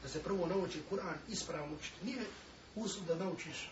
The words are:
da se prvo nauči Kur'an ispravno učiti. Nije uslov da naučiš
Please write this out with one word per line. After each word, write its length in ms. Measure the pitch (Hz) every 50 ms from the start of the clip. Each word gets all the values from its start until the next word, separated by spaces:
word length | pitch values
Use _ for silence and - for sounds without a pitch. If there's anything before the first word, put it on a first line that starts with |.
| -
da 60 | 127
se 140 | - 156 151
prvo 240 | 170 196 190 175
nauči 360 | 165 185 196 180 165 - 156 147 -
Kur'an 260 | 190 196 208 175 156 151 - -
ispravno 460 | 214 175 - - - 151 147 147 151
učiti. 300 | 147 - - - - 180
Nije 180 | 226 262 254 214 196 - - - - - - - - -
uslov 300 | 214 226 196 - - 185
da 100 | 165 165
naučiš 540 | 165 190 185 160 - - 160 139 - - -